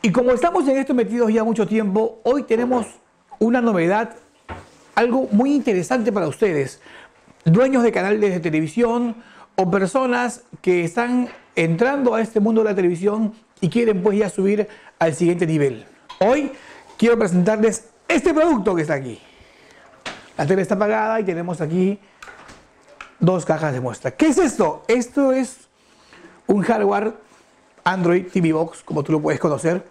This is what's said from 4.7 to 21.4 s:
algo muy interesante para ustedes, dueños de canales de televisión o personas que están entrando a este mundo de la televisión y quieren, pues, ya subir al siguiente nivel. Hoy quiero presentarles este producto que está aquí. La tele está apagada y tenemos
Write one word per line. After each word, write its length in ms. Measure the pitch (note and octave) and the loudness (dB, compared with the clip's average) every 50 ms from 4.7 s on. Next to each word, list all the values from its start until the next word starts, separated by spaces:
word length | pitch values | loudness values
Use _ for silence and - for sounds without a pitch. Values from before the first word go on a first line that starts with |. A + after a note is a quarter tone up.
| - _ - - - | -20 _ -20 -6 -2
algo 340 | - A3+ B3 A#3 C4+ C4 - | 0 0 2 0 -2 -2 2
muy 240 | G#3 G3+ B3+ C#4 C#4+ | 2 2 2 4 2
interesante 560 | C#4+ A3+ C4 G3+ F3+ E3+ - C4 B3+ G#3+ A#3+ | 0 0 0 0 0 0 0 -2 0 0 0
para 160 | G3 G#3 F3 | -2 -2 -2
ustedes, 540 | D3+ C3 - A3+ G3+ E3 D3 C3+ C3 - - - - - - - - _ _ _ _ _ _ _ | -4 -2 0 0 0 0 0 -2 -4 -8 -16 -20 -20 -20 -20 -20 -20 _ _ _ _ _ _ _
dueños 380 | E3 D#3+ G#3 C4 C4+ C4+ B3+ A#3 | 4 4 4 4 4 2 2 2
de 100 | A#3 - | 2 2
canales 400 | F#3 F3+ G3 G#3 G#3+ G#3 G3+ F3+ | 0 0 0 0 2 2 0 0
de 80 | F3+ | -2
televisión 760 | D#3+ F3 D3+ D#3 D#3+ D3+ - A3+ A#3+ A#3 A#3 A#3+ B3 A#3+ A3 - - - - - - _ _ | -4 -2 -2 0 -2 -2 0 0 0 0 0 -2 -2 -4 -6 -8 -16 -20 -20 -20 -20 _ _
o 160 | - F#3+ F3+ | -2 0 2
personas 680 | F3+ G3 F#3+ F#3 - C4+ C4 B3 B3 B3 B3 A#3+ - - - _ - - | 2 0 0 0 0 -2 0 0 0 -2 -2 -4 -6 -10 -18 _ -20 -6
que 220 | - F#3 F3+ F3 E3+ | 0 0 2 2 0
están 460 | E3 - A#3 A#3 A#3+ B3 B3 B3 A#3+ - - - _ _ | -2 -2 -2 -2 0 0 -2 -2 -4 -8 -20 -20 _ _
entrando 600 | - E3 E3 E3 E3 A#3 C4 C#4+ C#4+ C4+ B3 A3 | -2 0 0 2 2 2 0 0 0 0 0 0
a 60 | A3+ | 0
este 180 | A3+ A3 - A3 | -2 -2 0 0
mundo 240 | G3+ A3 A3+ A3+ A3+ | 0 2 2 2 0
de 80 | G#3+ | 0
la 40 | G#3 | 0
televisión 560 | G3 F#3 F3 F3+ E3 F#3 G#3 G#3 G#3+ A3+ G#3 - - _ _ _ _ | 0 0 0 0 0 -2 -2 0 0 -4 -4 -4 -10 _ _ _ _
y 80 | - E3 | -4 -2
quieren, 320 | - A#3 A#3+ A3+ G#3 F#3 | 0 0 0 2 0 0
pues, 160 | F3 G#3+ G3 | 0 0 0
ya 100 | G#3 G#3+ | 0 -2
subir 400 | F#3+ - - F#3+ G3 G#3 G#3 G3+ G3+ - - - - _ | -2 -2 -2 0 0 0 0 -2 -6 -8 -20 -20 -20 _
al 160 | _ E3+ E3 D3 | _ -2 -2 0
siguiente 320 | - F3+ E3+ F3 F3 F#3 | 0 0 0 2 2 0
nivel. 400 | D#3+ D#3+ D#3 C#3+ C3+ B2 A2 - - - _ _ _ - | 0 2 2 0 0 -2 -4 -14 -20 -20 _ _ _ -4
Hoy 340 | - F#3 G#3 B3+ D4+ C#4+ C4 - - - - - - - - - | 0 2 2 2 2 0 -4 -8 -12 -20 -20 -20 -20 -20 -20 -4
quiero 220 | - G#3+ A#3 A#3 A3+ | 0 2 2 4 2
presentarles 680 | A3+ F#3 F3 F3+ F3 G#3+ G#3+ G#3+ G#3+ A3+ G3+ - - - _ _ _ | 2 2 2 2 2 2 2 2 2 0 0 -2 -10 -16 _ _ _
este 260 | - E4+ D#4 - F#4 D4+ | 0 0 2 2 2 2
producto 400 | D#4 D#4 F4 D#4 A3+ F#3 G#3+ F#3 | 4 4 4 2 2 0 0 0
que 80 | E3+ | 0
está 140 | D#3 D3+ D#3 | -2 -2 -4
aquí. 260 | C#3 C3 B2 A2 - - - - - - _ _ _ - - - - - - - - _ - - - - - - | -4 -4 -8 -12 -14 -18 -20 -20 -20 -20 _ _ _ -20 -20 -20 -20 -20 -20 -20 -16 _ -14 -14 -14 -20 -16 -6
La 120 | - D3+ | -6 -2
tele 160 | C#3+ F#3+ G3 F#3+ | 0 0 0 0
está 100 | - - | -2 -2
apagada 460 | F#3+ G#3+ G#3 G#3+ A3 G#3+ G#3+ A3 A3+ | -2 0 0 0 0 -2 -2 -2 -2
y 40 | G#3+ | -2
tenemos 380 | F#3 F3 E3 | -4 -4 -6